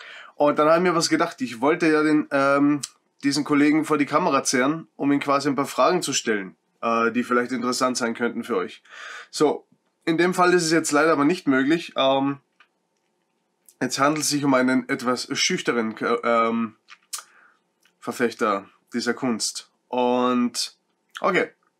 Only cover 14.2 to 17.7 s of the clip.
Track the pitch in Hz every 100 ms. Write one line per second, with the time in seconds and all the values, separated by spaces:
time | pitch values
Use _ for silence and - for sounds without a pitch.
14.2 | 143 143 143 131 127 127 120 135 120 123
15.2 | - 135 - 185 - 120 110 107 110 117
16.2 | 117 117 113 113 113 - _ - _ -
17.2 | - _ _ _ _